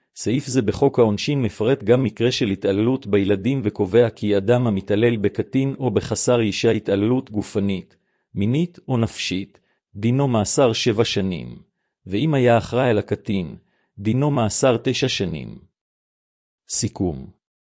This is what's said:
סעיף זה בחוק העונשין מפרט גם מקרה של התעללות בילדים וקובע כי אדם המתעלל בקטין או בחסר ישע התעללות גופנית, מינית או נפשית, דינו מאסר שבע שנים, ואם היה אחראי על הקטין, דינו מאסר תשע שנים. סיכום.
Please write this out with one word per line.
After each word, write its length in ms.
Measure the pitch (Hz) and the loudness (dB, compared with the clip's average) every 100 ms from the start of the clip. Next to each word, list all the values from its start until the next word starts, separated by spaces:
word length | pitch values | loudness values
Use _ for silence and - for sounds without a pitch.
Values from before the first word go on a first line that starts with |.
| _ - | _ -8
סעיף 320 | 107 131 135 | -2 -2 -2
זה 140 | 127 | -2
בחוק 380 | 104 - 139 127 | 0 2 2 4
העונשין 420 | 113 104 - 143 | 2 2 -2 -2
מפרט 420 | 110 - 110 139 | -2 -2 -2 0
גם 200 | 101 123 | 2 2
מקרה 280 | 117 - 120 | 2 0 -2
של 180 | 123 110 | 0 -2
התעללות 580 | 98 101 98 117 131 98 | 0 0 2 2 0 0
בילדים 540 | 104 98 98 107 139 | 0 2 0 0 -2
וקובע 460 | 107 - 95 113 117 | -2 -2 2 4 2
כי 280 | - 107 101 | 0 0 0
אדם 300 | 98 123 120 | 2 2 2
המתעלל 500 | 95 98 104 120 113 | 0 0 2 2 2
בקטין 580 | 98 - 107 135 135 135 | -2 -2 -2 -2 -2 -2
או 120 | 127 | -2
בחסר 500 | 101 - 110 - 123 | -2 -2 -2 2 2
ישע 280 | 110 - 117 | 2 0 0
התעללות 600 | 110 - 98 107 127 - | 0 0 0 0 0 -2
גופנית, 680 | 104 - 104 101 92 - _ _ _ _ 101 | -6 -4 -4 -2 -4 -10 _ _ _ _ -4
מינית 440 | 104 139 175 - - | 0 0 -2 -6 -4
או 100 | 120 | 0
נפשית, 640 | 110 - - 98 98 _ _ _ _ 101 | 0 -2 -6 -6 -6 _ _ _ _ -4
דינו 320 | 113 131 139 | 0 2 2
מאסר 460 | 117 104 - 127 | 0 0 2 2
שבע 320 | 110 123 107 113 | 2 0 0 0
שנים, 560 | 104 95 82 60 57 - _ _ _ - | -2 -2 -4 -10 -16 -20 _ _ _ -8
ואם 280 | 101 160 | -2 0
היה 240 | 139 120 117 | 2 4 4
אחראי 320 | - 120 131 | 2 0 2
על 80 | 104 | 0
הקטין, 580 | - 104 - 98 78 - _ _ _ - | 0 -4 -4 -4 -4 -10 _ _ _ -6
דינו 320 | 104 123 147 | -2 0 0
מאסר 460 | 139 107 - 135 113 | 0 0 2 2 2
תשע 260 | 135 - 131 | 0 -2 -2
שנים. 500 | - 92 78 57 55 - _ _ _ _ _ _ _ _ _ - | -2 -4 -6 -12 -16 -20 _ _ _ _ _ _ _ _ _ -8
סיכום. 680 | - 127 - 92 67 - - _ _ _ | -6 -4 -2 -4 -4 -12 -20 _ _ _